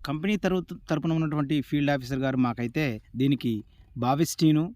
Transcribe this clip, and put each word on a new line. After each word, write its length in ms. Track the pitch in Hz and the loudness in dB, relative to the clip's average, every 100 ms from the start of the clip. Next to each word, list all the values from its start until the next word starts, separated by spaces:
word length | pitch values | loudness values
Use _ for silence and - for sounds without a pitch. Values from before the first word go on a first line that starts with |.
కంపెనీ 360 | - 151 185 208 | -6 -4 -2 0
తరపు-, 440 | 190 185 170 180 - | 0 -2 -4 -12 -4
తరపున 220 | 156 170 | -2 0
ఉన్నటువంటి 440 | 160 160 151 139 151 | 0 0 -2 0 -2
ఫీల్డ్ 300 | 127 151 143 | 0 0 0
ఆఫీసర్ 280 | 143 123 135 | 0 -2 -2
గారు 180 | 135 131 | -2 2
మాకైతే 500 | 123 117 120 135 151 110 - 120 | 0 0 -4 -2 -2 -4 -10 -2
దీనికి 380 | 135 143 123 110 - _ - - | 0 2 0 -4 -8 _ -18 -4
బావిస్టీను 680 | 120 143 160 - 160 151 170 | 0 2 0 4 4 4 2